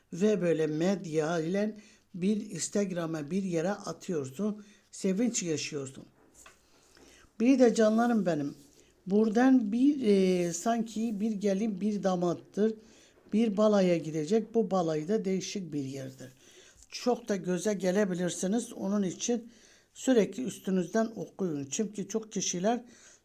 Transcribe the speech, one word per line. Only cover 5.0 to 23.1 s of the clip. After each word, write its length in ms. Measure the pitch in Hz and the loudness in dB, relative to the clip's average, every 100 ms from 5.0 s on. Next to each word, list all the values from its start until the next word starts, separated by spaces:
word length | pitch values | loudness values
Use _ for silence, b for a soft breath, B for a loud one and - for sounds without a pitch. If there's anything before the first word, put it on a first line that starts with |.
| 196 185 247 - | -2 0 0 0
yaşıyorsun. 640 | 175 147 - 147 135 - - _ _ - - _ b b b b b b b - | -2 -2 -4 -8 -8 -12 -20 _ _ -20 -20 _ b b b b b b b 0
Bir 200 | 233 262 | 4 6
de 160 | 240 226 | 6 6
canlarım 500 | 214 220 240 226 175 | 4 4 2 2 0
benim, 300 | 151 143 - - b b b 180 | 0 -2 -8 -20 b b b 0
buradan 640 | 208 220 214 262 262 208 | 2 4 4 6 6 4
bir, 360 | 233 277 294 220 | 2 4 4 4
e, 460 | 196 185 180 175 | 6 6 2 0
sanki 640 | 165 226 233 220 214 233 196 | -2 -2 -2 -2 -4 -4 -2
bir 120 | 226 | -2
gelin 500 | 202 202 190 226 185 | -2 0 0 -2 -2
bir 220 | 208 202 | -2 -2
damattır. 680 | 185 180 175 160 - - 220 220 B B B B B | 0 0 0 -2 -6 -2 -2 -2 B B B B B
Bir 240 | 208 226 190 | 0 2 4
balaya 400 | 214 208 180 170 | 4 4 4 2
gidecek. 580 | 156 156 151 220 220 233 | 0 -4 0 0 0 0
Bu 160 | 220 | 2
balayı 360 | 190 165 156 156 | 0 0 -2 0
da 180 | 220 190 | -2 0
değişik 480 | 185 - 208 165 | -2 -2 -8 -6
bir 100 | 147 | -6
yerdir. 500 | 135 135 131 131 127 - B B B B B | -6 -8 -12 -14 -18 -20 B B B B B
Çok 400 | - 247 226 - | -6 -2 -2 -2
da 60 | 196 | -4
göze 380 | 170 180 214 | -2 -2 -2
gelebilirsiniz. 1000 | 196 185 190 196 175 175 - 185 233 - | -2 0 2 2 0 -2 -2 -2 -2 -4
Onun 300 | - 196 208 | -6 -2 0
için 480 | 185 - - 233 - B B B B | -2 -2 -2 -2 -4 B B B B
sürekli 500 | - - 247 185 - | -6 2 4 4 0
üstünüzden 680 | 123 - - 190 165 226 226 196 | -8 -8 -2 0 0 -2 -2 -6
okuyun. 520 | 156 - 185 143 135 | -12 -6 -4 -4 -6
Çünkü 360 | - 214 208 - | -4 -4 -6 -6
çok 240 | 220 220 | -6 -6
kişiler 540 | 190 - 180 196 240 - B B | -6 -4 -2 0 -2 -4 B B